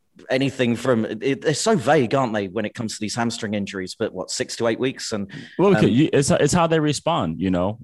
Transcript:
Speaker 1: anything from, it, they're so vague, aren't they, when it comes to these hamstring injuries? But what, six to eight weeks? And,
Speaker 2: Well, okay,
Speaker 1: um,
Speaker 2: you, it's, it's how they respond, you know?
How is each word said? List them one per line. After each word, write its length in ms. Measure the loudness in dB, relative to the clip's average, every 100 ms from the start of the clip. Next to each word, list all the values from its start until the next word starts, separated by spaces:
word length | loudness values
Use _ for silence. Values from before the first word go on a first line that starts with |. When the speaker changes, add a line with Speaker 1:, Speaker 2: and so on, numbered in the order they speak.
| _ -16 -4
Speaker 1:
anything 460 | 0 0 0 0 0
from, 300 | 2 0 0
it, 360 | -2 -2 -2
they're 120 | -2
so 220 | 0 2 2
vague, 400 | 4 2 4 0
aren't 180 | 0
they, 140 | -2 -4
when 180 | -4 -6
it 80 |
comes 200 | -6 -8
to 60 | -6
these 160 | -6 -2
hamstring 380 | -2 -4 -4
injuries? 420 | -4 -4 -6 -8 -6
But 160 | -6
what, 180 | -6 -8
six 240 | -6 -6 -2
to 100 | -2
eight 120 | 0
weeks? 320 | -4 -6 -8
And, 200 | -6 -8 -12 -10 0
Speaker 2:
Well, 180 | 4 4
okay, 120 | 4
Speaker 1:
um, 40 |
Speaker 2:
you, 180 | 4 4
it's, 200 | 4 4
it's 220 | 4 4
how 140 | 4 2
they 120 | 2
respond, 600 | 0 -2 -2 -2 -2 -2
you 120 | 0
know? 260 | 0 0 -4